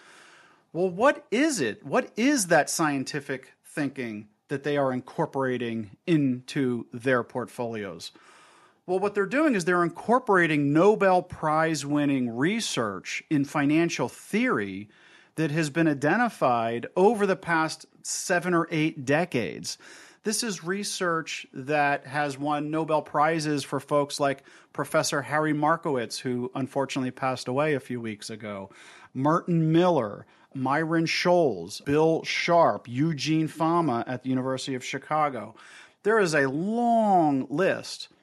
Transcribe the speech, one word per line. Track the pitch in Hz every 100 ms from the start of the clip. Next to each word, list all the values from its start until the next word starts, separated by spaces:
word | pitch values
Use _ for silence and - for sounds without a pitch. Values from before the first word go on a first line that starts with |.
| - - - - _ _ _
Well, | 156 185
what | 175 262 294 -
is | 240 320 240
it? | 117 98 139
What | 208 - -
is | 254 294 180
that | 165 139
scientific | - 160 139 127 151 139 131 - _ -
thinking | - 143 135 120 107 107 _ _
that | 139
they | 147 143
are | 139
incorporating | 127 - - 151 139 131 123 117 113 107 - -
into | 160 139 123 - 151 127 120 -
their | 123 127 123
portfolios? | 110 127 110 - 117 113 98 82 - - - - - _ _ _ -
Well, | 185
what | 202
they're | 202 196
doing | 254 320 208
is | 170
they're | 180
incorporating | 170 - - 247 247 190 165 151 143
Nobel | 151 196 214 190 180
Prize | 175 - 156 156 160 156 143
winning | 147 143 139 123
research | 117 156 226 202 - 110 95 - - -
in | 151
financial | 139 156 143 156 170 165 123
theory | - - 208 254 147 101 95 107 _ - - _ -
that | 160
has | 151 151
been | 156 160
identified | 139 147 202 240 - 143 120 113 117 127 -
over | 196 220 202
the | 180
past | - 165 160 - - _
seven | - - - 175 170
or | 170 165
eight | 165 156 160
decades. | 123 147 175 127 90 57 85 - - - - -
This | 202 214
is | 233 165
research | 160 196 202 - 180 165 151 - -
that | 143 131 151 143 143 143
has | 147 147 131
won | 147 147 147
Nobel | 156 156 156
Prizes | 143 151 151 165 151 147
for | - 139
folks | - 147 143 -
like | 139 139 - - _
Professor | - 139 160 147 147
Harry | 135 151 156
Markowitz, | 151 151 165 170 131 110 -
who | 131 123 123
unfortunately | - 131 143 131 139 127
passed | - 131 127 -
away | 131 156
a | 139
few | - 123
weeks | 113 104 -
ago, | 110 107 101 95 - - - - 127
Merton | 143 170 185 170 160
Miller, | 165 180 160 107 104 - _ _
Myron | 139 131 147 160 165 160
Scholes, | - 180 180 156 92 85 -
Bill | - 147 160 160
Sharp, | - - - 170 147 104 -
Eugene | 123 160 147 135 156 156
Fama | - 160 170 156 117 -
at | 127
the | 131
University | 131 131 131 143 127
of | -
Chicago. | - - 156 147 123 104 107 - - - _
There | 196 220
is | 180 151
a | 135
long | 143 196 226 240 233 214 185 151 139 127
list | 147 185 117 110 - - _